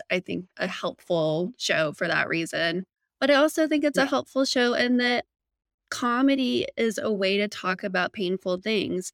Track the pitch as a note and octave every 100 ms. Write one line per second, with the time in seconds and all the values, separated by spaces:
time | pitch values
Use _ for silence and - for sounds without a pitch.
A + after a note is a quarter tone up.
0 | - F#3 - F3+ F3+ - F#3 - F3+ -
1 | - E3+ D#3 D#3 F#3 - - - D3+ -
2 | E3+ D#3 - E3 D#3+ D#3 E3 F3 F#3+ _
3 | _ _ C4+ C#4 D4+ - D#4 D4+ D4 C4+
4 | C#4 C#4 - C4 C4+ C4 A#3+ A#3+ B3 B3
5 | B3 B3 - _ _ _ _ _ _ -
6 | A#3+ A#3+ C#4 C4+ B3 B3 - - A3+ -
7 | A3 G3+ F#3+ G3+ G#3 - F#3 F#3+ G3+ F#3
8 | F3 - F3+ F#3 F#3+ F3+ G#3+ G#3+ - F3+
9 | -